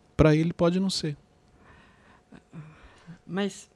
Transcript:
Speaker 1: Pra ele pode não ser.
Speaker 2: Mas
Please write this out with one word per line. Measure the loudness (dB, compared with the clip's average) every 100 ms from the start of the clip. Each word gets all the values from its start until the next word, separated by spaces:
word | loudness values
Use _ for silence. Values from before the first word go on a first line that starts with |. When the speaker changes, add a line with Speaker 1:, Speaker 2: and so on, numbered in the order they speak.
| _ 4
Speaker 1:
Pra | 4 6
ele | 2
pode | 0 0 0
não | -2
ser. | -4 -6 -8 _ _ _ _ -20 -20 -20 _ -20 -20 _ -20 _ -20 -20 -20 -20 -20 -20 -20 -10
Speaker 2:
Mas | -6 -6 -6 -16